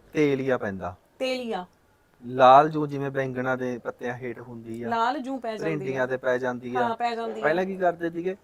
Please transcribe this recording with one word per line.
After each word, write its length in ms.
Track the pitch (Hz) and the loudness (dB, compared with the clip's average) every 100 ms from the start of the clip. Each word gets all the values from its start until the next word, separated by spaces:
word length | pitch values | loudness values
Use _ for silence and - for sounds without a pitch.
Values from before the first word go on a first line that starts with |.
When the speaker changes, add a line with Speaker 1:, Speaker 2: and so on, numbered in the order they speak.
| - | -4
Speaker 1:
ਤੇਲੀਆ 440 | 156 147 135 131 123 | 2 2 2 0 0
ਪੈਂਦਾ। 380 | 110 95 87 90 _ _ | -2 -6 -8 -10 _ _
Speaker 2:
ਤੇਲੀਆ। 460 | 262 254 233 190 180 _ _ _ _ _ 123 | -4 -4 -4 -6 -8 _ _ _ _ _ -8
Speaker 1:
ਲਾਲ 440 | 127 127 135 156 | 6 10 10 8
ਜੂ 180 | 156 147 | 2 -4
ਜਿਵੇਂ 240 | 139 139 | -4 -4
ਬੈਂਗਣਾ 440 | 139 135 127 131 127 | -2 -4 -4 -2 -2
ਦੇ 220 | 127 120 | -4 -4
ਪੱਤਿਆਂ 400 | 139 - 123 120 | -8 -8 -8 -6
ਹੇਠ 220 | 123 120 | -8 -10
ਹੁੰਦੀ 440 | 120 117 113 113 | -14 -14 -12 -8
ਆ। 60 | 117 | -4
Speaker 2:
ਲਾਲ 300 | 233 233 294 | 0 0 -2
ਜੂ 200 | 254 269 | -6 -6
ਪੈ 180 | 233 214 | -6 -4
ਜਾਂਦੀ 160 | 160 | -4
ਆ। 40 | 160 | -4
Speaker 1:
ਭਿੰਡੀਆਂ 300 | 127 131 127 | -4 -2 -2
ਤੇ 100 | 127 | 0
ਪੈ 200 | 131 123 | 0 0
ਜਾਂਦੀ 380 | 127 123 123 127 | 0 -4 -4 -2
ਆ। 80 | |
Speaker 2:
ਹਾਂ, 120 | 233 226 | -2 0
ਪੈ 200 | 240 233 | -2 -4
ਜਾਂਦੀ 240 | 226 220 | -6 -2
ਆ। 40 | |
Speaker 1:
ਪਹਿਲਾਂ 220 | 147 165 190 | 0 0 0
ਕੀ 120 | 190 | 0
ਕਰਦੇ 320 | 185 170 170 | 0 0 -4
ਸੀਗੇ, 260 | 170 175 190 | -4 -6 -8